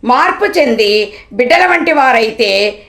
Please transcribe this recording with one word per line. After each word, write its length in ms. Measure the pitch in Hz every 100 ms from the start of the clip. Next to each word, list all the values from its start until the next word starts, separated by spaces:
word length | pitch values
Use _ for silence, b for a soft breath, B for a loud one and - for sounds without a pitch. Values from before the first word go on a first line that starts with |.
మార్పు 400 | 220 247 349 359
చెంది 680 | 415 359 285 220 214 214 202 B B
బిడ్డల 340 | 202 247 339 359
వంటి 260 | 349 330
వారైతే 580 | 302 262 240 226 - 214 196 208 -